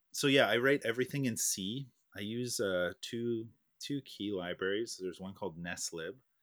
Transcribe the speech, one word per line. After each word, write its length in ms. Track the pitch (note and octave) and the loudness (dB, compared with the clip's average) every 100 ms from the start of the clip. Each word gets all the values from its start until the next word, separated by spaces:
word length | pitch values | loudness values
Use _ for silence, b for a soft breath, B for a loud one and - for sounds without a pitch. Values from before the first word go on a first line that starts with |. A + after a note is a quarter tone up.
| _ | _
so 160 | - C#3+ | 0 4
yeah, 200 | C3+ G#2+ | 6 8
I 80 | A#2 | 6
write 240 | C3 C#3+ | 6 4
everything 400 | A2+ A2+ C3 C#3+ C3 | 2 0 0 0 0
in 120 | G#2+ | 0
C. 500 | - - F#2+ C3 C3 _ _ | 0 0 -2 -4 -8 _ _
I 60 | G2 | -8
use, 400 | G#2 A#2+ B2 - | -4 -2 -2 0
uh, 320 | G2+ F2+ F2 F#2+ | 2 2 0 -2
two, 460 | - A#2 A#2+ A2+ A#2 - _ - | -6 -4 -2 -2 -4 -16 _ -12
two 220 | - C#3+ | -6 -6
key 320 | - - G2+ | -6 -6 -4
libraries. 640 | F#2+ F2 E2+ F#2+ G#2 A#2 - | -2 -4 0 0 2 -2 -6
There's 200 | F#2 F2 | -8 -6
one 120 | F#2+ | -10
called 240 | G2 F#2+ E2 | -8 -8 -6
neslib, 540 | E2+ F2 - E2+ E2 C3 _ _ | -6 -6 -6 -6 -8 -8 _ _